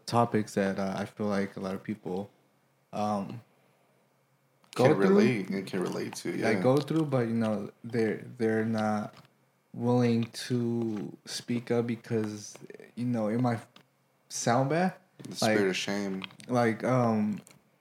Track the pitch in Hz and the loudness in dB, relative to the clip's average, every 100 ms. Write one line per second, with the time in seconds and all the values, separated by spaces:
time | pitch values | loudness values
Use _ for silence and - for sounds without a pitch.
0 | - 117 117 110 104 - 98 95 95 95 | -2 2 2 2 0 0 0 0 -4 -4
1 | 98 - 104 98 98 - 98 95 - 104 | -6 -4 -2 0 -2 -6 -8 -6 -8 -8
2 | 90 90 107 _ _ _ _ _ _ - | -6 -6 -6 _ _ _ _ _ _ -4
3 | 107 104 95 120 - _ _ _ _ _ | -2 -2 -4 -10 -16 _ _ _ _ _
4 | _ _ _ _ _ _ _ - 127 151 | _ _ _ _ _ _ _ 4 4 6
5 | 190 196 107 117 92 95 95 95 90 90 | 6 6 6 4 -2 -4 -4 -4 -4 -4
6 | - - - - 110 110 127 139 143 156 | -8 -8 -6 -2 0 2 2 2 0 -2
7 | 151 135 117 117 110 104 104 - 117 117 | 0 0 0 0 0 -2 -6 -12 -6 0
8 | 110 95 - 120 110 110 110 110 107 107 | 0 -2 -6 -2 0 2 0 0 0 -2
9 | 104 - - _ _ _ _ - 120 123 | -4 -12 -20 _ _ _ _ -4 2 4
10 | 120 117 113 - - 123 117 117 113 104 | 4 2 0 -6 -4 -2 0 -2 -2 -4
11 | - - - - - 120 120 120 120 113 | -6 -12 -12 -10 -4 -4 0 0 0 -4
12 | - 113 107 107 107 - - - - - | -4 -2 -2 -6 -12 -18 -20 -20 -14 -6
13 | 123 120 107 117 127 113 - - _ _ | -2 0 0 0 0 0 -6 -20 _ _
14 | _ _ - - - 120 139 156 185 - | _ _ -12 -4 2 2 2 2 0 -2
15 | _ - - 95 113 107 98 92 - 101 | _ -18 -12 0 2 4 4 0 -2 -2
16 | 98 95 - - - 123 117 110 104 127 | -4 -6 -10 -14 -2 2 2 2 2 4
17 | 117 110 107 98 - - _ _ | 4 2 0 -2 -8 -20 _ _